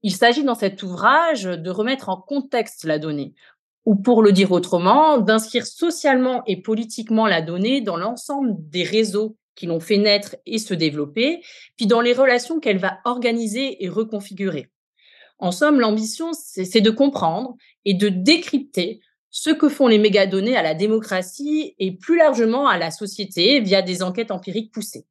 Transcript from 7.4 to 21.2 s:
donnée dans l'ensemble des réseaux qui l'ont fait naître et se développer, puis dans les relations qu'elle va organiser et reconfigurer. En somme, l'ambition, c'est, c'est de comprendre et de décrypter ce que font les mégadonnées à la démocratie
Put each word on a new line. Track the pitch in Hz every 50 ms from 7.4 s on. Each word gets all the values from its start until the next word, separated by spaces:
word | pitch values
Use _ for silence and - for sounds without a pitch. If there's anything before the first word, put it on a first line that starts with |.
donnée | 160 160 170 180 196 226 269 277
dans | 233 208 175
l'ensemble | 165 180 214 240 - - - 285 285 269 247 202 160 160 151
des | 143 180 175
réseaux | 165 190 220 220 202 185 208 214 220 220 _ _ _ _
qui | - -
l'ont | 170 165 165
fait | 165 - 214 202
naître | 202 214 202 202 202 - - - _
et | - 226 220
se | 220 - 190
développer, | 160 160 156 143 151 147 143 147 214 240 285 339 339 - - - - - _ _
puis | _ 233
dans | 196 233 233
les | 233 240
relations | 247 247 269 262 247 240 240 - 330 320
qu'elle | - 226 202 190
va | 185 190 190 - _
organiser | 240 247 247 240 240 226 233 226 214 202 240 277 269 - -
et | 202 180
reconfigurer. | 160 202 226 220 220 202 196 - 202 185 196 190 165 143 127 _ _ _ _ _ _ _ _ _ _ _ - _ _ _
En | - 175
somme, | 180 - 294 302 302 269
l'ambition, | 233 220 208 220 220 220 - - 320 330
c'est, | 330 311 - - - 190 185
c'est | 185 190 240
de | 196 220
comprendre | 220 220 277 277 269 - 185 165 165 190 254 262 233 _ _ _ _ _ _
et | 202
de | 196 180 202 208
décrypter | 185 180 180 233 330 349 349 - - 269 - - _ 196 175 175 226 - _ _ _ _ _ _
ce | - - - 302
que | 320 311 - 285
font | - - 277
les | 240 220 208
mégadonnées | 214 214 196 208 196 190 185 190 190 226 262
à | 226
la | 170 156
démocratie | 156 160 196 214 220 220 220 - 196 185